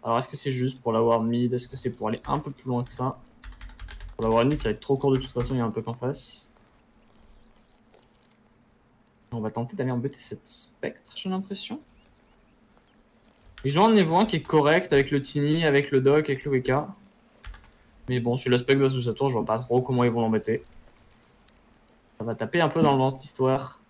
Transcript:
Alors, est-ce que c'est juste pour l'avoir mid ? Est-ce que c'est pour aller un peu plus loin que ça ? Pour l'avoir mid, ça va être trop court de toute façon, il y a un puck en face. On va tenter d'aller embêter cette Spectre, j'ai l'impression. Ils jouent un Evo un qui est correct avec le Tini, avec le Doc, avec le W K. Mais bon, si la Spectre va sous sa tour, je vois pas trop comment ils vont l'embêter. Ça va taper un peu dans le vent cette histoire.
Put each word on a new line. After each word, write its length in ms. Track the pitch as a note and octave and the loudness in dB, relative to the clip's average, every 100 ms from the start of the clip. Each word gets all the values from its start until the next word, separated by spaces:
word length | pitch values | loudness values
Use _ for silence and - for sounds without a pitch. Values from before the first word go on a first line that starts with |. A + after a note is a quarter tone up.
Alors, 160 | A#2 A#2 | 0 -2
est-ce 80 | C3 | -2
que 80 | - | -6
c'est 160 | C#3+ | -6
juste 300 | B2+ B2+ C3 | -2 -2 -2
pour 100 | A#2+ | -2
l'avoir 300 | A2+ A#2 A#2 | 2 4 2
mid ? 300 | A2+ A#2+ B2 | 2 0 0
Est-ce 160 | B2 - | -2 -6
que 80 | C3 | -8
c'est 180 | B2+ - | -8 -6
pour 140 | G#2+ | -6
aller 100 | A2+ - | -6 -4
un 140 | C#3+ | -4
peu 120 | D3+ | -4
plus 160 | C#3 C3 | -12 -6
loin 160 | A#2+ | -4
que 80 | B2 | -4
ça ? 260 | - C3 - - _ - - - - - - - - | -4 -6 -6 -18 _ -20 -18 -18 -18 -18 -16 -18 -6
Pour 80 | A2+ | 0
l'avoir 200 | A2+ A#2+ | 2 2
mid, 120 | D3+ | 2
ça 80 | A2+ | -2
va 60 | |
être 100 | G#2 | -4
trop 160 | - C3+ | -2 0
court 160 | C#3 | 2
de 40 | C3+ | 0
toute 140 | C3 | -2
façon, 240 | - A#2+ C3+ | -6 -4 -2
il 20 | |
y 40 | |
a 40 | A#2 | -2
un 60 | |
puck 160 | G#2+ A2 | -4 -8
en 60 | |
face. 580 | A#2+ B2 D3 - - - _ _ _ _ _ _ _ - - - _ _ _ _ _ _ _ _ _ _ _ _ _ _ _ _ _ _ | -6 -6 -6 -8 -12 -16 _ _ _ _ _ _ _ -20 -20 -20 _ _ _ _ _ _ _ _ _ _ _ _ _ _ _ _ _ _
On 80 | A#2+ | -6
va 120 | A2 | -6
tenter 240 | A2 A#2+ G3+ | -4 -8 -4
d'aller 160 | B2 | -4
embêter 280 | B2 C3 - | -2 -4 -8
cette 280 | - - - | -14 -14 -10
Spectre, 680 | - - _ - - _ - | -10 -10 _ -10 -10 _ -12
j'ai 140 | F#3+ | -6
l'impression. 500 | F#3 G3 G3 - C4+ - _ _ _ _ _ _ _ _ _ _ _ _ _ _ _ - - | -6 -6 -10 -10 -12 -14 _ _ _ _ _ _ _ _ _ _ _ _ _ _ _ -20 -8
Ils 80 | C3 | -2
jouent 120 | C#3+ | 4
un 120 | G#3+ A3 | 6 6
Evo 220 | E3+ E3+ | 6 4
un 80 | A3 | 2
qui 100 | E3 | 0
est 60 | |
correct 520 | - D#3 D3 E3 F3+ | 2 4 6 4 4
avec 180 | C#3 C#3 | 2 2
le 100 | C#3+ | 0
Tini, 440 | C3+ D3 C#3+ D#3 D#3+ | -2 -2 0 2 4
avec 260 | C#3 C#3+ | 2 4
le 100 | C3+ | 2
Doc, 280 | B2+ D3 D3+ | 4 4 2
avec 140 | C3 D3+ | -4 -2
le 60 | |
W 100 | C3+ | -2
K. 240 | B2+ C3 G3+ - - _ _ _ - - - _ _ _ - | 0 -2 -2 -12 -20 _ _ _ -18 -18 -20 _ _ _ -4
Mais 100 | B2 | -2
bon, 180 | A#2+ B2 | 0 -2
si 120 | C3 | 2
la 80 | B2 | 0
Spectre 260 | B2 C#3 | 4 4
va 60 | C3+ | 4
sous 120 | C3 | 2
sa 120 | A#2+ | -4
tour, 160 | G#2+ C#3 | -2 0
je 40 | |
vois 120 | A#2+ A2 | 0 0
pas 140 | A2 | -2
trop 220 | B2 B2 | 0 0
comment 220 | B2+ B2+ | 0 2
ils 80 | A#2+ | 2
vont 100 | A#2 | 2
l'embêter. 400 | A2+ A2 - A2+ - - - _ _ _ _ _ _ _ _ _ _ _ _ _ | 0 0 0 -4 -4 -20 -20 _ _ _ _ _ _ _ _ _ _ _ _ _
Ça 60 | |
va 120 | A2 A2+ | -8 -6
taper 260 | A2 E3+ | -4 0
un 80 | D#3+ | 0
peu 120 | - | 4
dans 100 | D#3 | 4
le 60 | C#3 | 4
vent 120 | C3 | 2
cette 160 | C3+ - | -2 -12
histoire. 540 | - C3 C3 C3 - _ | -2 2 2 -2 -16 _